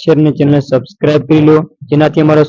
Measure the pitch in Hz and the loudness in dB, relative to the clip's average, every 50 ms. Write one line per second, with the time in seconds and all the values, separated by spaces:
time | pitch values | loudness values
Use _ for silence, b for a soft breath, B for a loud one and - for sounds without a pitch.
0 | - 165 156 143 156 151 135 - 147 143 147 143 135 - - 127 123 - - - | -2 -2 0 2 2 0 0 0 0 0 0 0 -2 -2 -4 -4 -4 -6 -14 -6
1 | - 147 151 151 123 131 156 156 151 151 156 156 151 - _ - - - 151 151 | -2 -2 0 -2 0 0 0 2 4 4 2 2 0 -4 _ -20 -10 -6 -2 -2
2 | 156 151 151 160 151 151 156 151 151 | -2 -2 0 0 0 0 2 2 0